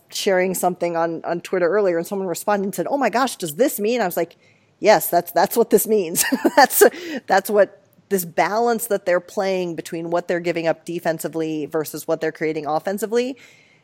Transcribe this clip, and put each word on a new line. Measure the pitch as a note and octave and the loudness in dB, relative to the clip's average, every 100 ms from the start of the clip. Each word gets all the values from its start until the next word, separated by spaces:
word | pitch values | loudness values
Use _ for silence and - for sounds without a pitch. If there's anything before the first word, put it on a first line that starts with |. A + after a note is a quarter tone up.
| _ | _
sharing | - G#3 F#3 F#3 F3+ | -4 0 2 2 0
something | F3+ F3+ F3 E3 | -2 -2 -4 -2
on, | E3 E3 - | -2 -4 -6
on | F3 | -8
Twitter | - F#3+ E3+ | -4 0 2
earlier, | G3+ G3 E3 | 2 2 0
and | E3+ | -2
someone | G3+ F#3+ | -4 -4
responded | E3 - G#3 G3 | -4 0 0 -2
and | F#3 | -4
said, | D#3+ | -2
"Oh | C#4+ | 0
my | B3 | 0
gosh, | A3 C4 - | 0 -2 -4
does | E3 D3 | -10 0
this | C4+ - | 0 2
mean?" | G#3 B3 | -2 0
I | F#3+ | -2
was | F3 | -2
like, | E3+ _ _ _ _ _ | -6 _ _ _ _ _
"Yes, | F#3+ G3+ - | 4 4 4
that's, | F3 E3+ | 0 0
that's | E3+ G3+ - | 0 2 2
what | A3 | 4
this | G3+ G3+ | 2 4
means." | A3 E3 F3+ - C4 | 0 0 -2 0 0
<laughs> | - - | 2 6
That's, | B3+ - D#4+ - E4+ C#4+ - | 4 6 4 4 -10 -10 0
that's | F#3+ - | 0 2
what | G#3 F#3 - _ _ _ | 2 2 0 _ _ _
this | G3 E3+ | -4 -2
balance | E3+ E3+ G#3+ A#3+ A3+ - | -2 0 2 0 0 -2
that | G3+ F#3 | -2 0
they're | F3 | 0
playing | F3+ - F#3+ F#3 F3+ D#3 | -2 -4 -2 -2 -4 -8
between | - E3 E3+ | -8 -8 -2
what | F3 F3 | -4 -2
they're | F3+ | -2
giving | E3+ E3+ E3 | -2 -2 -2
up | D#3 - | -2 -6
defensively | E3+ E3+ D#3+ E3+ D#3+ D#3+ D#3 D3 | -4 -4 -4 -6 -4 -4 -4 -4
versus | D#3+ D3 D#3 - | -4 -4 -8 -4
what | D#3+ | -2
they're | D#3+ | -2
creating | - D#3 D#3 C#3+ | -2 -4 -4 -4
offensively | D#3 G3 G3+ G#3+ A#3+ B3 C4+ - _ _ _ | -4 -4 -6 -2 -2 -2 -8 -18 _ _ _